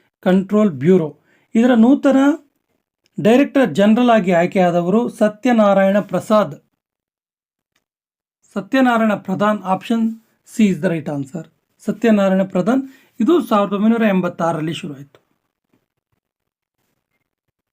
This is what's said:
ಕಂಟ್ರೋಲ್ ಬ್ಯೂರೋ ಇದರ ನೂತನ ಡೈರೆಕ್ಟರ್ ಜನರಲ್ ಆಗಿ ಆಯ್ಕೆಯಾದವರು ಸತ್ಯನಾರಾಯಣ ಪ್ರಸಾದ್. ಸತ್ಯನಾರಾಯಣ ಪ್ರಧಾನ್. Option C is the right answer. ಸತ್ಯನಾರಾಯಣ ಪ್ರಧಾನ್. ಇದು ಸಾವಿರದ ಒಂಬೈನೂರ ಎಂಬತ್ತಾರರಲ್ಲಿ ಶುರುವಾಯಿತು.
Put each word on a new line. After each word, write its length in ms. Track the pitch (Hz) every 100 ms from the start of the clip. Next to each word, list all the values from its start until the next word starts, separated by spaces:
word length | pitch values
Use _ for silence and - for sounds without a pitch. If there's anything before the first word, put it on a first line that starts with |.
| _ _
ಕಂಟ್ರೋಲ್ 500 | 185 190 190 208 208
ಬ್ಯೂರೋ 500 | 135 147 185 156 - _ _ _
ಇದರ 200 | 226 247
ನೂತನ 420 | 247 233 285 285 269 285 330 _ _ _ _ _ _ _ -
ಡೈರೆಕ್ಟರ್ 540 | 190 247 277 277 240
ಜನರಲ್ 360 | 147 208 220 247
ಆಗಿ 220 | 226 180
ಆಯ್ಕೆಯಾದವರು 760 | 170 175 196 180 175 175 214 240
ಸತ್ಯನಾರಾಯಣ 920 | - 214 214 254 233 208 196 196 202
ಪ್ರಸಾದ್. 640 | 196 175 175 214 170 147 _ _ _ _ _ _ _ _ _ _ _ _ _ _ _ _ _ _ _
ಸತ್ಯನಾರಾಯಣ 600 | 208 190 269 254 233 220
ಪ್ರಧಾನ್. 440 | 196 - 190 208 208
Option 520 | 185 190 - 226 226 - _ _ _ -
C 120 | 208
is 120 | 160
the 80 | 170
right 300 | 165 151 143
answer. 280 | 135 170 - _ _ _
ಸತ್ಯನಾರಾಯಣ 640 | - 196 233 208 196 190
ಪ್ರಧಾನ್. 460 | 190 185 180 269 269 - _ _
ಇದು 260 | 226 339 226
ಸಾವಿರದ 260 | 214 196
ಒಂಬೈನೂರ 300 | 196 220 220
ಎಂಬತ್ತಾರರಲ್ಲಿ 720 | 220 190 175 - 170 160 156
ಶುರುವಾಯಿತು. 500 | 156 160 135 139 _ _ _ _ _ _ _ _ _ _ _ _ _ _ _ _ _ _ _ _ _ _ _ _ _ _